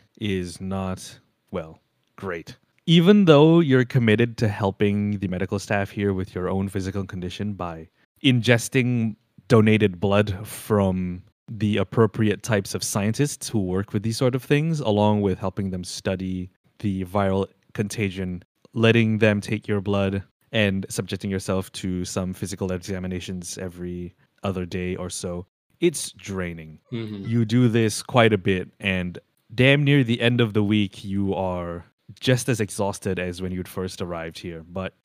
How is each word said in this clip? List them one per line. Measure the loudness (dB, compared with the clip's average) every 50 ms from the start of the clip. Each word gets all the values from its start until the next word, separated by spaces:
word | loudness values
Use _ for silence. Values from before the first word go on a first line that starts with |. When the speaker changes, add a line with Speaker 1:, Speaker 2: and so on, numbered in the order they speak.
| _ _ _ _
Speaker 1:
is | -4 -4 -2 -2 -4 -6 -10 -10
not, | -8 -6 -6 -4 -4 -6 -6 -8 -10 -16 -20 -20 _ _ _ _ _ _
well, | -10 -10 -10 -10 -16 -20 _ _ _ _ _ _ _
great. | -12 -10 -8 -8 -10 -12 -16 -20 -20 _ _ _ _ _
Even | 4 6 6 8 8 6 8 8
though | 8 8 10 8 8 8 6
you're | 6 6 4 4 4
committed | 2 2 2 4 4 4 4 2 0 0
to | -2 -2 -2
helping | 0 0 -2 -2 0 0 0 0 2 0 0 -2 -2 -2
the | -4 -4
medical | -4 -4 -4 -4 -4 -6
staff | -4 -2 -2 -2 -2 -4
here | -4 -2 -2 0
with | 0 -2 -4 -6 -6
your | -6 -4 -2
own | -2 -2 -2 -2
physical | -4 -6 -6 -4 -6 -6 -8
condition | -8 -10 -10 -10 -10 -8 -8 -8 -8 -6
by | -6 -8 -8 -8 -10 -14 -18 _ _ _ _ _ _
ingesting | 2 2 2 4 4 4 4 4 2 0 0 0 0 2 0 0 -2 -2 -4 -8 _ _ _ -20 _ 4
donated | 6 6 8 6 6 6 4 2 0 0
blood | 0 2 4 4 4 2 -2 -6 -8
from | -12 -14 -12 -2 0 2 2 4 2 2 0 -2 -4 -6 -8 -12 _ _ _ _ -14
the | -6 -2 -2 0 0 0
appropriate | -2 0 2 4 4 4 2 0 0 0 0 -2
types | -2 -2 -2 -2 -2 -4 -6
of | -8 -6
scientists | -4 -2 -2 -2 0 0 0 -2 -2 -2 -8 -8 -4
who | -2 -2
work | -2 0 -2 -2 -4 -4 -6
with | -4
these | -4 -4 -2 0
sort | 0 0 0
of | -2 -2
things, | 0 0 0 0 -2 -4 -2
along | 0 0 2 4 4 4 4 2
with | 0 0 -2 -2
helping | -4 -6 -4 -4 -6 -6
them | -6 -6
study | -8 -10 -12 -8 -6 -6 -4 -4 -6 -6 -6 -8 -8 -12 _ _ _ _ _ -6
the | -4 -4 -4 -4 -6
viral | -2 0 0 2 2 2 0 -2 -4 _ _ _ _
contagion, | -6 -6 -4 -4 -4 -4 -4 -4 -4 -6 -6 -6 -8 -10 -12 _ _ _ _ _ -2
letting | 2 4 6 6 6 4 4 2
them | 4 4 4 4 2
take | -2 -4 -6 -6 -4
your | -4 -4 -2
blood | -2 0 0 0 0 0 -2 -4 -6 -10 _ _ _ _
and | 0 0 2 2 0 -2 -4 -6
subjecting | -6 -8 -6 -6 -8 -8 -6 -4
yourself | -4 -4 -4 -2 -4 -4 -4 -6
to | -10 -8 -6 -4 -4 -4 -4
some | -4 -6 -6 -6 -6 -6
physical | -8 -8 -8 -6 -6 -6 -6
examinations | -6 -6 -6 -8 -8 -8 -6 -6 -8 -8 -8 -8 -10 -10 -10 -12 -10
every | -10 -10 -10 -10 -10 -10 -10 -10 -10 -10 -12 -14 _ _ _ _ _
other | -6 -4 -4 -4 -6
day | -6 -6 -6 -4 -4 -6
or | -6 -8 -8
so, | -8 -8 -8 -8 -8 -8 -10 -14 _ _ _ _ _ _
it's | 0 0 0 -2 -6 -10
draining. | -12 -14 -12 -8 -8 -6 -6 -6 -8 -12 -14 -18 -20 -20 _ _
Speaker 2:
Mm-hmm. | -10 -8 -8 -8 -10 -10 -6
Speaker 1:
You | -2 0 0 2
do | 2 4 4 4 4
this | 4 4 2 2 0 -4
quite | -8 0 4 6 6 6
a | 4 2
bit, | 2 0 0 0 -4 -8 _ _
and | -4 -2 -2 -2 -4 -6 -8 -12 -18 _ _ _ _ _ 0
damn | 4 4 6 6 6 4
near | 4 6 4 4
the | 4 2 2
end | 2 2 4 4
of | 2 2
the | 2 0
week, | 2 4 4 2 2 0 -4 -10 -8
you | -4 -2 -2 0 0 -2
are | -2 -2 -4 -4 -4 -6 -6 -8 -10 -12 _ _ _ _ -20 -18 -4
just | 2 2 2 2 2 -2
as | -2 -2
exhausted | -2 -4 -2 -2 -2 -2 -4 -4 -6 -4 -4 -4
as | -4 -6 -6 -6
when | -6 -6
you'd | -6 -6 -8 -8
first | -8 -8 -8 -8 -8 -8
arrived | -8 -8 -8 -8 -10 -10 -12 -12
here, | -12 -12 -12 -14 -16 -12
but | -10 -8 -8 -8 -10 _